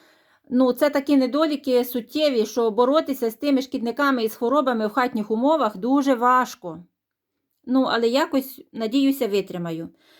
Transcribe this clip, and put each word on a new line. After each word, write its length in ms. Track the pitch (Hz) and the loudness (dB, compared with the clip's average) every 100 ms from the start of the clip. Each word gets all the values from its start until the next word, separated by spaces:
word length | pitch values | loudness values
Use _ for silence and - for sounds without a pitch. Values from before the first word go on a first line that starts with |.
| _ _ _ _ - | _ _ _ _ -2
Ну, 220 | 247 254 | 2 2
це 180 | 247 294 | 2 0
такі 260 | 285 285 277 | 0 2 2
недоліки 680 | 247 285 320 294 269 247 | 2 0 0 -2 0 0
суттєві, 640 | 254 247 - 302 302 240 214 | 0 -6 -6 0 0 2 0
що 240 | 254 226 | 0 0
боротися 600 | 208 247 311 320 262 226 | 2 2 2 0 -4 -6
з 40 | |
тими 280 | 220 285 262 | -4 0 0
шкідниками 640 | 262 254 233 233 285 254 | 0 -6 -4 -2 0 0
і 40 | 220 | -2
з 60 | |
хворобами 520 | - 240 294 262 226 214 | -4 0 0 0 0 -2
в 40 | |
хатніх 400 | 262 247 220 208 | -2 -2 -2 -4
умовах 460 | 220 277 320 214 190 | 0 2 2 0 -2
дуже 380 | 233 285 277 | 0 2 2
важко. 640 | 233 247 254 247 - 175 165 - _ _ _ _ _ _ _ | 2 4 2 0 -6 -14 -14 -18 _ _ _ _ _ _ _
Ну, 180 | 240 262 | -2 0
але 260 | 254 233 233 | 2 0 2
якось, 520 | 269 339 269 - - - | 2 0 -2 -4 -10 -16
надіюся, 560 | 220 220 277 269 269 220 | -8 -2 2 2 2 0
витримаю. 600 | 202 190 180 170 160 165 _ _ | -2 -2 -6 -6 -8 -10 _ _